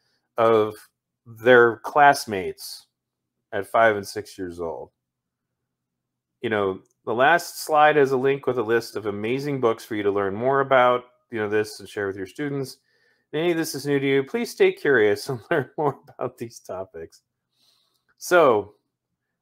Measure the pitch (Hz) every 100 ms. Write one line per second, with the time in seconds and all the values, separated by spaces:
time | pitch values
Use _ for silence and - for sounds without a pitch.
0 | _ _ _ - 113 110 107 - - _
1 | _ _ 120 113 113 123 117 107 - 151
2 | 143 143 - 98 82 - - - _ _
3 | _ _ _ _ _ 104 98 117 113 104
4 | 98 107 - - 90 85 82 65 - _
5 | _ _ _ _ _ _ _ _ _ _
6 | _ _ _ _ 117 107 95 95 - _
7 | 131 117 143 170 - - - 151 151 147
8 | 131 131 139 139 131 123 110 117 113 104
9 | 107 101 110 135 147 135 117 113 - 107
10 | 101 101 98 101 127 139 135 131 123 120
11 | - _ _ 113 104 107 107 - 98 104
12 | 98 98 95 - 147 139 131 - _ _
13 | _ _ _ 147 175 165 160 139 143 143
14 | 139 139 135 233 233 - 190 190 147 123
15 | 104 101 - 123 - 165 127 - 147 -
16 | - - 127 - 117 - - 95 95 82
17 | 82 _ _ _ _ _ _ _ _ _
18 | _ _ - 180 143 107 95 _ _ _
19 | _ _ _ _